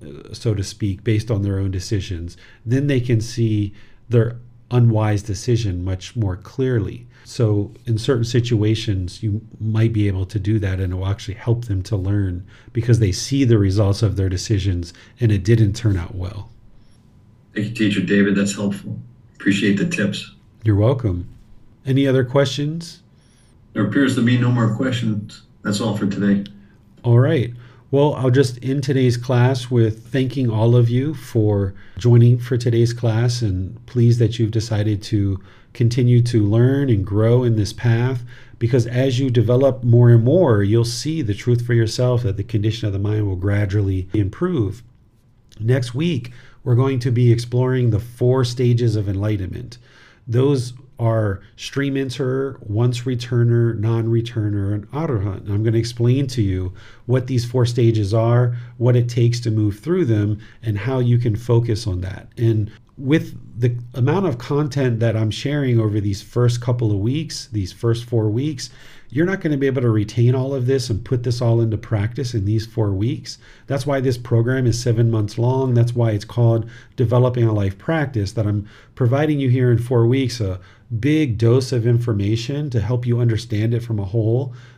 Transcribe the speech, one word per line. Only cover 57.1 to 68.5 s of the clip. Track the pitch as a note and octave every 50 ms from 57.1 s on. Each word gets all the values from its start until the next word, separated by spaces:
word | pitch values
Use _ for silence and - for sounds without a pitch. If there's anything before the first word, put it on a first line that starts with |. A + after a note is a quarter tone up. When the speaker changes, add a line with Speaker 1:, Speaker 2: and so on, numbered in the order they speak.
| B2 B2+ B2
Speaker 1:
these | B2+ C3 A#2 -
four | - - C3 A#2
stages | A#2+ - B2+ A#2 A2+ A2+ G#2+ G#2 F#2+ A2+
are, | A2+ A2+ A#2 A#2+ A#2+ B2 A#2+ - - - - -
what | - A#2 B2+ B2
it | B2 A#2+
takes | A#2+ - - A#2 A#2+ A#2+ -
to | - A2+
move | G#2+ G#2+ G#2+ G#2 G2+ -
through | - D#3 F3+ F#3+ E3+
them, | A#2+ A2 G#2 G#2 G#2 G#2+ - - - - -
and | - A2 G#2
how | G2+ G2 C3 C3+ C3
you | B2 A#2+ A#2+
can | A#2+ A#2+ A#2 G#2
focus | G#2+ - - A#2 A#2 A#2+ - G#2+ G2 -
on | G2 F2+ F2+
that. | F#2 F2+ F#2 - - - -
And | - A2+ A2+ A2 A2 G#2 - - - - _ _
with | - C#3+ C3 D3+ E3 E3 - - - - - -
the | A2+ B2 A#2 A#2+ - - - -
amount | C3+ A#2+ C#3 D#3+ G3 G3
of | E3+ A#2+ A#2
content | - - D3 C#3+ D3+ C#3+ - C#3+ C3 B2+ A#2 G#2+
that | A#2 A2+ G#2
I'm | A2 A2 G#2+
sharing | G#2 - - C#3 D3 D3 C#3 B2+ A#2+ A2+
over | A2 G#2 G#2 G#2+
these | G2 G#2 G2 -
first | - - - B2 B2 A#2+ A#2+ -
couple | - - A#2+ A#2+ A#2 G#2+
of | G#2 G2
weeks, | G2+ A#2+ C#3 D#3+ D#3+ D#3+ - - - - A2+
these | G#2 F#2 F2
first | - - - A#2 A#2 A#2 -
four | - A#2+ A2+ G#2+ G#2+
weeks, | G#2+ B2 C#3+ D#3